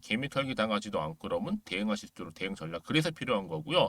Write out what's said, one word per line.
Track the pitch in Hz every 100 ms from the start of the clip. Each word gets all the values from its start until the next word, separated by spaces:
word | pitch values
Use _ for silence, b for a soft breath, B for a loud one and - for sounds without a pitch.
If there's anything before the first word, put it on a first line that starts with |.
개미털기 | - 110 139 135 135
당하지도 | 127 110 104 104 95
않고 | 78 80
그러면 | 98 87 131 214
대응하실 | - 90 107 104 98
수 |
있도록 | - 85
대응 | - 95 98
전략, | 80 85
그래서 | - 143 160
필요한 | 160 127 110 92
거고요. | 80 78 170